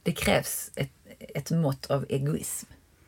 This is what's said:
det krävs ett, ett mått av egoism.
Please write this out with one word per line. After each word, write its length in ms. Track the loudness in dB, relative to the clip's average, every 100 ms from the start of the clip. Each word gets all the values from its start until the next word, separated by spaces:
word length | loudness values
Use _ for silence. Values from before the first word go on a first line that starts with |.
det 100 | -2
krävs 580 | 0 4 4 2 -6 -6
ett, 160 | -4 -4 -6 -20 -18 -10
ett 160 | -6 0
mått 360 | 2 2 0 0
av 200 | 0 0
egoism. 580 | 0 0 0 -2 -8 -10 -20 _ _